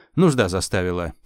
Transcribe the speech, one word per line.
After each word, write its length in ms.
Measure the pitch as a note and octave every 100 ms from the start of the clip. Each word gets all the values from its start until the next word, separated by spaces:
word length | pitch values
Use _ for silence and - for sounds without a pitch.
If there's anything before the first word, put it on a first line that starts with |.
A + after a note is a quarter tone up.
| _ -
нужда 320 | F3 B2+ F#2+
заставила. 680 | F2+ - G2+ F2+ F2+ E2+ -